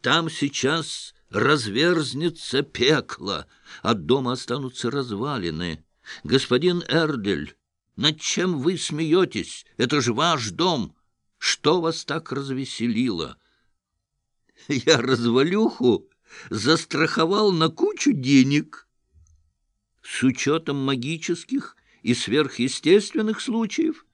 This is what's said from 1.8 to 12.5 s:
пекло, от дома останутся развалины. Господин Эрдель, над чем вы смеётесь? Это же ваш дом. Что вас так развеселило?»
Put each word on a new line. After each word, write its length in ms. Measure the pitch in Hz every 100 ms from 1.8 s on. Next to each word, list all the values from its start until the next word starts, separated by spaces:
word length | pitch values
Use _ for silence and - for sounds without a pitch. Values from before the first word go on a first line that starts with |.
| 165 175 135 123 170 156 - 131
пекло, 840 | 131 - 123 151 - - 95 87 - _ - -
от 240 | - 220 156
дома 260 | 135 127
останутся 580 | 123 - 127 131 - 123
развалины. 960 | 139 127 101 135 139 85 78 87 80 _ _ - -
Господин 580 | - 135 - - 175 175 -
Эрдель, 680 | 156 160 139 98 85 71 - _ _ _ -
над 220 | 139 151
чем 400 | - - 185 165
вы 180 | 131 180
смеётесь? 880 | - 151 160 170 185 110 82 - - _
Это 240 | 123 147
же 140 | 120
ваш 360 | 113 165 156 113
дом. 460 | 85 175 156 87 _ _ _ _ _
Что 440 | - - 143 175
вас 220 | 165 160 -
так 260 | 151 156
развеселило?» 1040 | 131 139